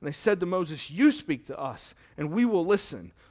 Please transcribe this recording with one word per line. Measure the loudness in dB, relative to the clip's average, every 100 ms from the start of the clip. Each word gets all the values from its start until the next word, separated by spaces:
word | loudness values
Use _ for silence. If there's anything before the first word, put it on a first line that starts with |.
And | -10
they |
said | -2 0 2
to | 2
Moses, | -2 -2 -6 -8
'You | 2 4
speak | 4 -2 -6 -6
to | -8
us, | -8 -8 -16 -20 -16 -6
and | -4
we | 2
will | 4 4 4
listen, | 2 0 -12 -14 -20 _